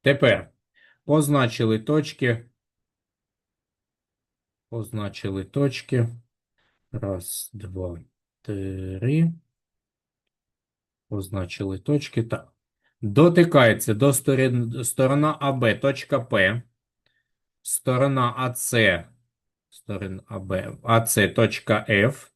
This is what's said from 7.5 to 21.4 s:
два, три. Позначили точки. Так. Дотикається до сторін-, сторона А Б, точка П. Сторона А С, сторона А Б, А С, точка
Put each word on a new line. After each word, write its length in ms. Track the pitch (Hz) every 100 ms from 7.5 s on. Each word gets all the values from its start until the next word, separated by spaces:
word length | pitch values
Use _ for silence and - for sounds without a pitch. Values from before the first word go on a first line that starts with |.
два, 460 | 107 98 92 90 85 - _ _ _
три. 920 | - 101 98 95 95 95 113 151 165 165 _ _ _ _ _ _ _ _ _ _ _ _ _ _ _ _ _
Позначили 680 | 104 92 98 87 - 98 95
точки. 440 | - 147 147 -
Так. 300 | 117 - - _ _ _ _ _
Дотикається 920 | 107 101 170 170 170 147 120 104 -
до 180 | 104 139
сторін-, 720 | 131 - 135 131 123 117 120
сторона 540 | 117 - 131 143 151 147
А 120 | 143
Б, 220 | 131 117
точка 460 | 101 139 139 - 139
П. 420 | 120 110 95 113 - _ _ _ _ _ _ _ _ _
Сторона 720 | - - - 127 139 135 123 120
А 180 | 127
С, 500 | 123 - 120 107 87 - _ _ _ _ _ _
сторона 520 | _ - 98 95 92 _
А 120 | 101
Б, 400 | 95 95 98 -
А 240 | - 113 113
С, 220 | - 98
точка 580 | -